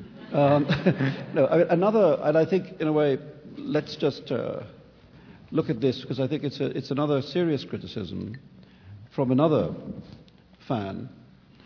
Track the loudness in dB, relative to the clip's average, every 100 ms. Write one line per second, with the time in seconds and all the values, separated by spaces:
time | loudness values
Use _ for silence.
0 | -12 -18 -4 4 6 6 4 2 2 2
1 | 0 -4 -4 2 4 4 4 4 4 4
2 | 4 4 2 2 4 0 -2 -4 0 2
3 | 2 0 -4 -18 -18 -12 -4 -4 -4 -2
4 | -2 -2 -6 -4 -4 -6 -10 -18 -20 -20
5 | -20 -20 -20 -20 -6 -2 -2 0 0 0
6 | -4 -2 -2 -2 -4 -4 -4 -4 -4 -2
7 | 0 0 0 0 0 0 -4 -10 -8 -10
8 | -8 -8 -10 -12 -18 -20 -20 -20 -20 -20
9 | -10 -2 2 4 4 4 0 -4 -12 -14
10 | -16 -20 -20 -20 _ -14 -6 -4 -4 -8
11 | -12 -16 -20 -20 _ -20